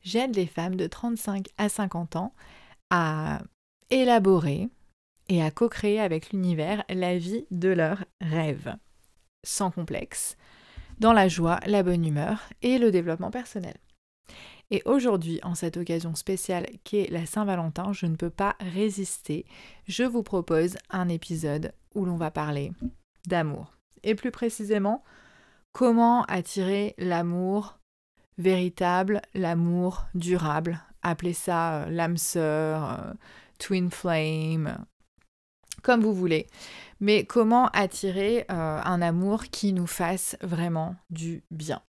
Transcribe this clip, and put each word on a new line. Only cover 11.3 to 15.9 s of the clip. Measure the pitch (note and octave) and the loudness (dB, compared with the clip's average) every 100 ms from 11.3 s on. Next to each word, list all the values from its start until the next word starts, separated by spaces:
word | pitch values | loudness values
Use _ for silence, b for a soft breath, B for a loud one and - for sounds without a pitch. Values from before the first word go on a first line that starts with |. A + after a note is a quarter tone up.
| E3 E3 F3 | 4 2 0
la | - G#3 | 2 2
bonne | F3+ F3 | 4 2
humeur | E3 D3 D3 G#3+ - - | 2 0 -2 -4 -8 -4
et | A#3+ B3+ | 0 4
le | A#3 | 4
développement | F#3 E3+ E3 F#3+ | 4 0 -4 -4
personnel. | B3 A#3+ G#3+ E3+ - _ _ _ _ _ B B B _ | -8 -10 -10 -10 -12 _ _ _ _ _ B B B _
Et | G3+ - | -4 2
aujourd'hui, | C#4 B3 G3+ E3 E3 | 4 4 2 0 -4
en | E3+ | -4
cette | F3 E3+ F3 | -4 -4 -4
occasion | E3+ | -4